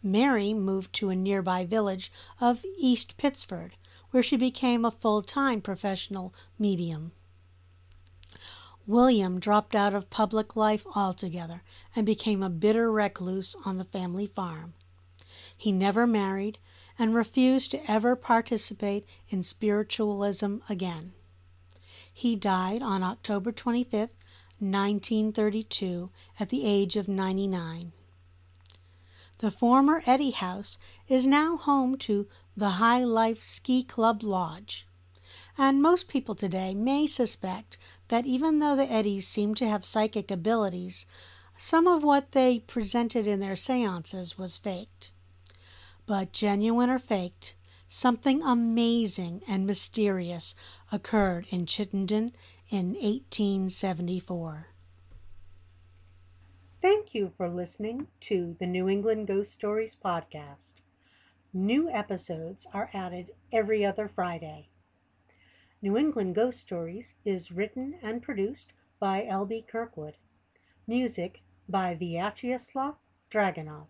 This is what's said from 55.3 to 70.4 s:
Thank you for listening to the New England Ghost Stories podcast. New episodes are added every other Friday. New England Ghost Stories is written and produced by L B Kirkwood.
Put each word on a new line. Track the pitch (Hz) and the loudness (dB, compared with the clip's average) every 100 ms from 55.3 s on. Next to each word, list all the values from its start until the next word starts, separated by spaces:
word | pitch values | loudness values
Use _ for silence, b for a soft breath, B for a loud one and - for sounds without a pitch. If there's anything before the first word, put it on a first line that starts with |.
| - - - - - - - - - - - - - - - | -18 -18 -20 -20 -20 -20 -20 -20 -20 -20 -20 -20 -20 -20 0
Thank | 370 427 415 226 | 4 4 2 -4
you | 190 - | -4 -2
for | 180 | -4
listening | 175 175 - 214 247 294 _ | -4 -8 -8 -8 -8 -10 _
to | - 196 175 170 | -4 -2 -2 -4
the | 180 | -4
New | 180 185 | 0 0
England | 196 208 220 202 | 0 0 -2 0
Ghost | 196 202 | -2 -2
Stories | - 208 214 220 - | -6 -4 -2 -4 -6
podcast. | 196 170 - 151 143 143 - _ _ _ b b b b _ | -4 -4 -6 -16 -16 -20 -20 _ _ _ b b b b _
New | 185 196 262 330 | -4 0 2 0
episodes | 220 208 185 - 165 165 196 - | -2 -4 -8 -6 -10 -10 -12 -10
are | 196 220 | -8 -6
added | 196 185 175 180 - _ | -6 -8 -10 -12 -18 _
every | 226 208 220 | -2 0 2
other | 202 196 208 | 0 0 -6
Friday. | - 180 170 160 156 - _ _ _ _ _ _ b b b b b | -4 -4 -4 -10 -16 -20 _ _ _ _ _ _ b b b b b
New | 196 208 | -2 0
England | 302 247 190 | 0 0 -2
Ghost | 180 247 247 | 0 0 -2
Stories | - 175 165 190 247 _ | -10 -8 -8 -10 -16 _
is | 214 185 170 | -4 -4 -6
written | 170 214 - 262 311 | -6 -6 -6 -10 -10
and | 214 233 | -8 -8
produced | 240 214 196 294 - _ _ _ | -6 -4 -4 -6 -18 _ _ _
by | 202 190 - | -2 -2 -2
L | 190 196 | -4 -4
B | 226 | -6
Kirkwood. | 226 226 233 - 151 - _ _ | -8 -8 -8 -10 -14 -16 _ _